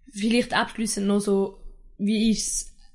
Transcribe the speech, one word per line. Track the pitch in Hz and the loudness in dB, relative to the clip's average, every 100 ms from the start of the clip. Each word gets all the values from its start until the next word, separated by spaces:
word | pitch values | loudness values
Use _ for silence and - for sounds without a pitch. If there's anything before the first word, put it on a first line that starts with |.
| - | -16
vielleicht | 202 220 240 240 - | -4 0 2 2 0
abschliessend | - - 220 - 202 | 0 -2 -4 -2 2
noch | 202 | 2
so, | 202 196 196 - - - - - | 2 2 0 -6 -16 -18 -20 -4
wie | 202 220 226 | 0 2 2
ist | 208 - | 2 -2
es | - - - - | -4 -8 -16 -20